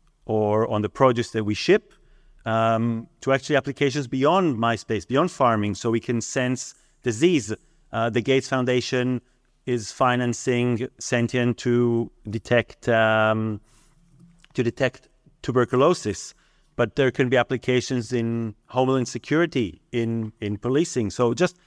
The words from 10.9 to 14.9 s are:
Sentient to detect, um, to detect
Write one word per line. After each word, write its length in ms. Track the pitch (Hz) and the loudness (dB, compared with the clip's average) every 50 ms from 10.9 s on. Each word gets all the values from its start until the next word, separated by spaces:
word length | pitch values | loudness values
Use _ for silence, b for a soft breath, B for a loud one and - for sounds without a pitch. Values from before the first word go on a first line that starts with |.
| - - | -10 -12
Sentient 600 | - - 131 120 120 117 - 123 120 123 120 - | -6 -2 0 0 0 0 0 0 0 0 -2 -2
to 520 | - 123 120 123 120 120 117 117 113 - - _ - 107 | -2 0 2 2 2 2 2 0 -2 -4 -10 _ -12 -10
detect, 580 | 104 110 - - 123 117 - - - _ - 123 | -8 -8 -2 0 2 2 2 -2 -8 _ -2 0
um, 720 | 117 113 110 110 110 110 107 110 110 110 110 110 107 101 b b b b b b b _ _ _ _ _ - - _ _ - _ _ | 2 4 4 4 4 4 2 2 2 0 -2 -4 -6 -8 b b b b b b b _ _ _ _ _ -20 -20 _ _ -20 _ _
to 80 | 131 | -2
detect 480 | 117 117 - - 135 120 | -2 -2 -2 -2 -2 -2